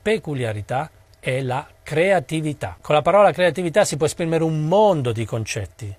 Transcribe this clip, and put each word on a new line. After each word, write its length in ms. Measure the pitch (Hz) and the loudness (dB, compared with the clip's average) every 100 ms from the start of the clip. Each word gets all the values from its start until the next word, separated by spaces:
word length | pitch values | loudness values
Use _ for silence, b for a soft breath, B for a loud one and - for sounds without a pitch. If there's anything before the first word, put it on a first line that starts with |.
peculiarità 880 | 208 220 - 139 117 107 101 123 156 _ _ _ | -4 -4 -4 -6 -4 -6 -6 -6 -6 _ _ _
è 220 | - 131 | -6 -4
la 260 | 131 127 - _ | -4 -6 -8 _
creatività. 920 | - 151 185 185 - 160 151 143 143 - | -6 0 2 2 0 -4 -4 -6 -10 -10
Con 140 | - 151 | -2 0
la 60 | |
parola 300 | 147 196 196 | 4 6 6
creatività 540 | 156 180 151 175 180 196 | 4 0 0 0 2 2
si 120 | 151 | 2
può 80 | 156 | -2
esprimere 380 | - 165 165 | -2 -2 0
un 220 | 160 156 151 | 0 0 2
mondo 460 | 196 214 165 123 | 4 4 2 0
di 140 | 113 110 | -4 -4
concetti. 680 | 117 110 - 92 - 101 | -4 -6 -6 -8 -10 -14